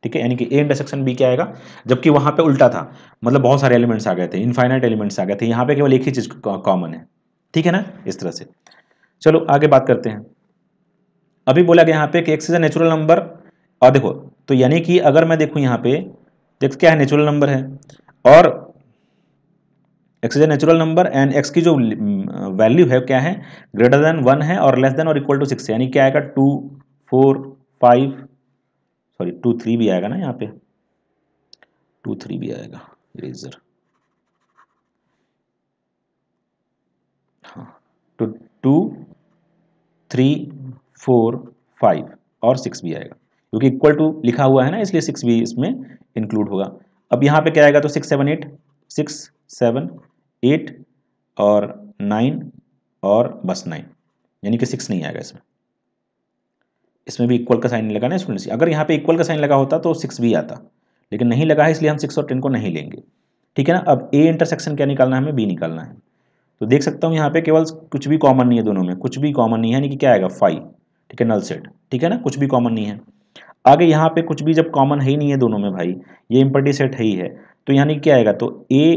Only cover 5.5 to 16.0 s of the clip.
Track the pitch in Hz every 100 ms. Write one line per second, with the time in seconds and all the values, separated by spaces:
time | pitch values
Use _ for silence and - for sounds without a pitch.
5.5 | 113 127 143 143 131 135 131 110 - 107
6.5 | 98 101 92 82 80 - _ _ _ _
7.5 | - 165 180 196 - - - 120 - -
8.5 | _ _ _ _ _ _ _ 160 160 165
9.5 | 143 151 135 131 120 117 107 107 _ _
10.5 | _ _ _ _ _ _ _ _ _ -
11.5 | 135 175 170 165 156 147 170 165 151 -
12.5 | 170 160 165 165 160 156 170 - - -
13.5 | _ _ _ 123 135 107 - - _ -
14.5 | 135 127 160 165 175 151 143 165 160 151
15.5 | 151 135 117 120 143